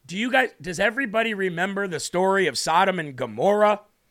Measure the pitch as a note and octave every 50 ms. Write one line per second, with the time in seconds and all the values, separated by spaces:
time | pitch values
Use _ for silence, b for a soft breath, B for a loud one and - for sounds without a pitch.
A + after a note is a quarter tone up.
0 | _ - E3+ G3 A3+ B3+ A3+ C4 B3+ - - - C#3+ F3+ F3 C#3+ G3 A3+ A3 B3+
1 | C#4 A3 F#3+ A3 A3+ A3+ G#3+ G3 F#3+ F#3 F3 E3 F3+ G3 G3 G3 G3+ G3 E3+ C#3+
2 | - - - F3 F#3 F#3+ F#3+ G3 F#3 D3+ B2+ - - E3 D#3+ F3 F#3+ F#3+ F#3 F3+
3 | D#3+ D3 C3+ B2 C3 A#2 G#2+ A2 C#3 F#3+ G#3 G#3 G#3 G#3 G#3+ G3 - _ _ _
4 | _ _